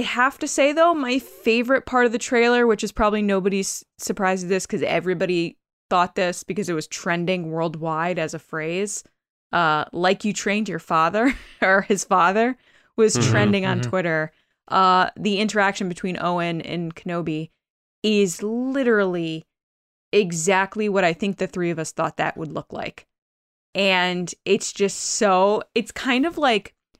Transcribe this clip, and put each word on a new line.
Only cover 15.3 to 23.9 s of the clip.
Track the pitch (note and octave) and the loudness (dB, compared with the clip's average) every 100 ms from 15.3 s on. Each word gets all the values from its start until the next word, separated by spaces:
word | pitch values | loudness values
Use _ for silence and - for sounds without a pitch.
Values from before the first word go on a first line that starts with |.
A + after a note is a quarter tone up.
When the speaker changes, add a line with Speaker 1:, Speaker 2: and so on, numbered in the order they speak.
| G3 | 0
Speaker 1:
interaction | G#3+ G#3 G3 G3 F#3 | 0 2 0 0 -6
between | E3+ F#3+ F3 | -6 -6 -4
Owen | F3 F3 E3+ E3 | -2 -2 -2 -4
and | - E3+ E3 - | -6 -6 -8 -8
Kenobi | F#3 F3 D#3+ D#3 D#3+ _ _ _ _ _ | -8 -6 -4 -6 -8 _ _ _ _ _
is | G#3+ G#3 G3 - | 0 2 2 0
literally | G#3 A#3 C4 C4+ A#3+ G#3+ F#3+ F3 E3 D#3+ - _ _ _ _ _ _ | -4 -4 -2 0 2 2 2 -2 -4 -8 -12 _ _ _ _ _ _
exactly | G#3 F3+ E3+ E3 F#3+ F#3+ G#3+ G#3 | 2 2 0 2 2 0 -2 0
what | G3 | 2
I | F3 | 2
think | E3 G3 F#3 | 0 -4 -4
the | F#3+ | -6
three | F#3 E3+ | -4 -4
of | D#3+ | -4
us | D#3 | -6
thought | - D#3+ - | -4 -4 -2
that | D#3 - | -4 -4
would | D3 | -8
look | D#3+ - | -8 -10
like. | - - - - _ _ _ _ _ _ | -10 -10 -12 -20 _ _ _ _ _ _
And | F#3 G3 | -2 0